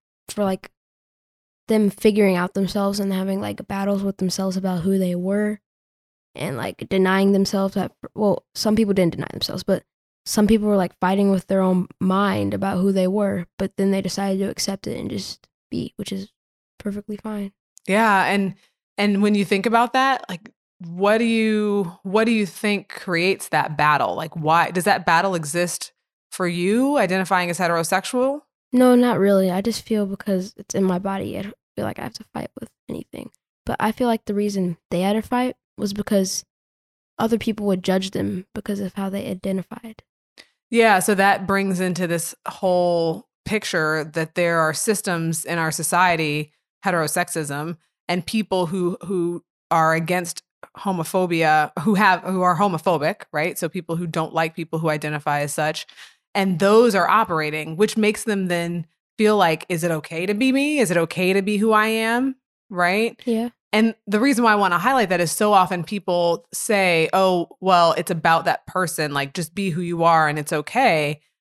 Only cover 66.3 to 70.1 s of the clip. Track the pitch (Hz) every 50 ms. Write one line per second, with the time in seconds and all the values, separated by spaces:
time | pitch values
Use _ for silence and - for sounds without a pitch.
66.3 | 165 165 - _ - - - - 214 196 190 180 170 160 160 - - 190 190 190
67.3 | 180 175 165 - - - 185 190 180 175 170 165 156 - 170 - 175 160 147 165
68.3 | 165 165 - 175 - - _ - - 185 185 160 - - 151 147 147 139 139 139
69.3 | - 185 160 151 - 202 196 190 151 180 175 170 175 165 165 170